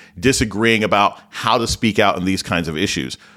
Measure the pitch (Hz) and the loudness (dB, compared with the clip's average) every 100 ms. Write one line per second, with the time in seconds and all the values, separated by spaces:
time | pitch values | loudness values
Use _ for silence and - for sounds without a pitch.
0 | - - 107 131 117 98 117 113 107 104 | -20 -2 0 0 -2 0 2 2 2 4
1 | 101 - - - 117 120 117 - 117 104 | 2 0 -16 -6 0 0 0 -2 0 2
2 | 101 90 92 95 - 87 80 78 101 - | 2 2 0 -2 -2 -4 -2 -4 -4 -4
3 | 65 - - | -6 -10 -18